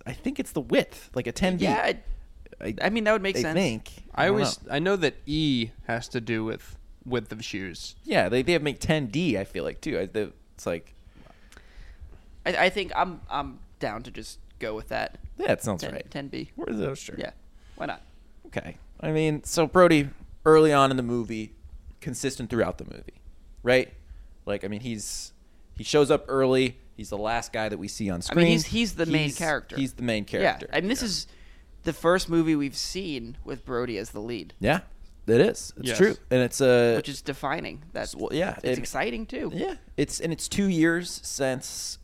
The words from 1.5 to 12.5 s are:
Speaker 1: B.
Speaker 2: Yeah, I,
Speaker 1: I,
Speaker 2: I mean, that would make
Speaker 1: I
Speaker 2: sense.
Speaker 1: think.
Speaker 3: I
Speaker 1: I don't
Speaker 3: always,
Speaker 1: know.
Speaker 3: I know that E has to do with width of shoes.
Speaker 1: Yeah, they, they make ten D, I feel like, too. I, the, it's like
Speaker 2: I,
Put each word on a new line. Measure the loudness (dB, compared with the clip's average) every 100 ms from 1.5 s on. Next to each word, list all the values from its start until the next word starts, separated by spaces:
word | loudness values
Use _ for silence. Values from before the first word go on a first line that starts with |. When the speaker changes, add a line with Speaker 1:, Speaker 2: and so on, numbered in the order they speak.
| 2
Speaker 1:
B. | 2
Speaker 2:
Yeah, | 2
I, | 0 -2 -6 -8 -10 -20 -20 -10 -8
Speaker 1:
I, | -2
Speaker 2:
I | 0
mean, | 2 2
that |
would | 2
make | 2 0
Speaker 1:
I |
Speaker 2:
sense. | 0 2
Speaker 1:
think. | 0 -2 -8 -16 -8 0
Speaker 3:
I |
Speaker 1:
I | 2
don't | 4
Speaker 3:
always, | 0 -2
Speaker 1:
know. | -4
Speaker 3:
I | -2
know | 2 2
that | 2 0 -4
E | 0 2 2 0 -6 -6
has | -4 -4
to | -6
do | -2 -2 -2
with | -6 -10 -18 -18 -18 -4
width | -2 -2
of | -8
shoes. | -8 -8 -8 -10 -14 -12
Speaker 1:
Yeah, | 0 2 4
they, | 2
they | 2 2
make | 0 -2
ten | 0 0 0
D, | 0 0 0
I |
feel | -4 -6 -6
like, | -6
too. | -4 -4
I, | -2
the, | -4 -6 -8 -20 -10
it's | -6
like | -6 -8 -20 -20 -20 -20 -20 -20 -20 -20 -18 -18 -18 -18 -20 -20 -8
Speaker 2:
I, | -4